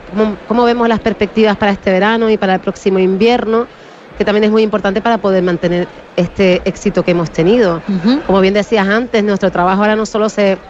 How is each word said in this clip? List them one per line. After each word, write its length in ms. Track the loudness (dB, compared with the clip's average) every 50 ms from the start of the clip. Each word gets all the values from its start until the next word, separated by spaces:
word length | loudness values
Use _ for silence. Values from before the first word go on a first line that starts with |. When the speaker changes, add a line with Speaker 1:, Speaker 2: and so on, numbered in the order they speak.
| -10 -8
Speaker 1:
cómo, 280 | -2 -2 -2 -2 -2 -6 -6
cómo 160 | -2 0 2 2
vemos 240 | 2 2 0 0
las 140 | 0 0 0
perspectivas 560 | -2 -2 -2 -2 -4 -2 2 2 2 2 2
para 160 | 0 0 -2 -2
este 180 | 0 0 0
verano 380 | 0 2 2 2 0 0 2 0
y 80 | 0
para 160 | 0 0 0 0
el 80 | 0
próximo 380 | -2 -4 -6 -2 -2 0 2 2
invierno, 680 | 2 2 2 2 2 2 2 2 0 0 -2 -2 -2 -4 -10 -20 -20 -20 -20 -20 -20 -14 -6
que 60 | -4 -2
también 200 | 0 2 2 2
es 80 | 2
muy 100 | 2 2
importante 400 | 2 2 0 -2 -2 -2 -2 -2
para 160 | 0 0 -2
poder 240 | 0 0 0 0 2
mantener 460 | 0 0 -2 -2 -2 -2 -2 -2 -4 -6 -10 -20 -18 -8 -4
este 460 | -4 -4 -2 0 0 2 2 2 2 0
éxito 380 | -4 -6 -4 -4 -2 -2 0 0
que 80 | 0
hemos 200 | 0 0 -2 -4
tenido. 500 | -2 0 2 4 4 4 4 2 0 -2 -4
Speaker 2:
Ujú. 340 | -4 -4 0 0 0 0 0 0
Speaker 1:
Como 140 | 0 2 2
bien 120 | 2 2 2
decías 340 | 0 -2 0 0 0 0
antes, 360 | 0 0 -2 -2 -2 -2 0 0
nuestro 280 | 0 0 0 0 -2
trabajo 300 | 0 0 0 0 2 2
ahora 140 | 2 0 0
no 100 | 0 -2
solo 240 | -4 -2 -2 -2 -2
se 300 | 0 0 0 0 0 -2 -6